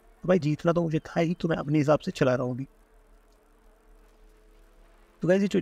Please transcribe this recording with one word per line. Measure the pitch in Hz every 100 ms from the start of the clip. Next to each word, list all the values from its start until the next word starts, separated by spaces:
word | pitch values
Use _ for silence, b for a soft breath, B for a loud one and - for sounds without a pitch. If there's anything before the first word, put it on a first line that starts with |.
| _ _
तो | -
भाई | 185
जीतना | 143 147 170
तो | 170
मुझे | 165 151
था | - 170
ही, | 170 180
तो | 165
मैं | 156
अपने | 147 156
हिसाब | 143 147
से | -
चला | - 135
रहा | 123 127
हूँ |
अभी। | 123 135 _ _ - _ - _ _ _ _ _ _ _ - - _ - _ - - - _ - _ _ -
तो | 165
guys | 190
ये | 196
जो | 196